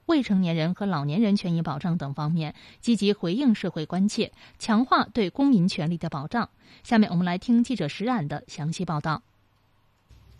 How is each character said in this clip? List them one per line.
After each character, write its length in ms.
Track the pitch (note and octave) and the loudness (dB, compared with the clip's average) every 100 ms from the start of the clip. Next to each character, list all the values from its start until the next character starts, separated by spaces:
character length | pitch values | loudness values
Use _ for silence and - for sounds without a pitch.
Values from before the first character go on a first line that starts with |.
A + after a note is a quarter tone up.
| - | 0
未 160 | D#4 | 0
成 180 | A3 F#3+ | 2 2
年 140 | F3 | 2
人 180 | E3 D#3+ | 0 0
和 140 | F3+ G3+ | -2 -2
老 180 | E3 | -2
年 160 | C#3+ F#3 | -2 0
人 160 | G#3+ G3+ | 2 2
权 180 | F3+ | 0
益 60 | E3+ | -2
保 180 | E3 C#3+ | -2 -4
障 200 | F3 E3+ | -2 -2
等 160 | C#3 | -4
方 160 | C#3 D3+ | -4 -2
面 240 | E3+ D#3 - - - | -2 -4 -10 -20 -6
积 140 | A#3 | -2
极 180 | A3+ G3+ | 2 2
回 220 | G3+ E3+ | 0 -2
应 180 | G#3+ C#4 | 0 0
社 160 | G#3 F3+ | 0 -2
会 160 | D#3+ | -6
关 240 | D#3 F3+ G3+ | -6 0 0
切， 220 | - F3+ - - - | 0 -4 -6 -20 -10
强 240 | - G#3+ | 0 0
化 200 | C4+ E4 - | 2 2 2
对 160 | A#3+ F3+ | 0 -2
公 200 | - C#4 | 2 4
民 200 | G#3+ F3+ | 4 4
权 220 | - D#3 | 0 -4
利 80 | E3+ | -2
的 100 | F#3 | -6
保 200 | D3 D3+ | -6 -4
障。 200 | A#3 - _ - - | -4 -4 _ -20 -18
下 140 | - A3+ | 2 4
面 120 | G#3 | 4
我 60 | E3+ | 2
们 100 | F3+ | 0
来 100 | F3+ | -2
听 260 | - A#3 | 2 2
记 100 | A#3+ | 2
者 140 | A3+ D3 | -2 -4
石 160 | - | -4
冉 220 | A3+ A#3+ D3 | -2 -2 -4
的 180 | D3 - | -8 -10
详 260 | - D#3 | -8 -6
细 120 | E3 | -4
报 160 | F3 D3+ | -4 -4
道。 200 | G#3 - _ _ _ _ _ _ _ _ _ - - | -4 -6 _ _ _ _ _ _ _ _ _ -20 -20